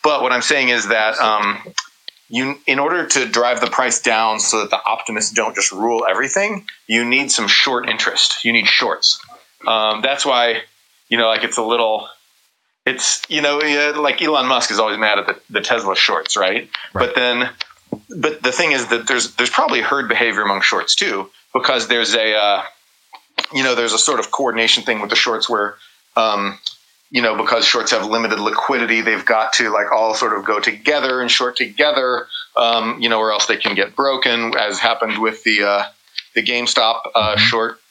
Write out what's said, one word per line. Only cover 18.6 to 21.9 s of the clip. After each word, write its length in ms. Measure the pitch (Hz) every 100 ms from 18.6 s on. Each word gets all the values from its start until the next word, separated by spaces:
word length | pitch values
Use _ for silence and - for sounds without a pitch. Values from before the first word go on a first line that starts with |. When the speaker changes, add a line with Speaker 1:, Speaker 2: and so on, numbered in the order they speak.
| 170
Speaker 1:
is 140 | 135 113
that 200 | 117 120
there's, 280 | 127 113 -
there's 140 | 123
probably 320 | - 302 135
herd 280 | 107 139 120
behavior 320 | 113 117 101
among 200 | 104 98
shorts 340 | - 98 - -
too, 340 | 202 98 98 _ _
because 340 | 127 123 131
there's 260 | 110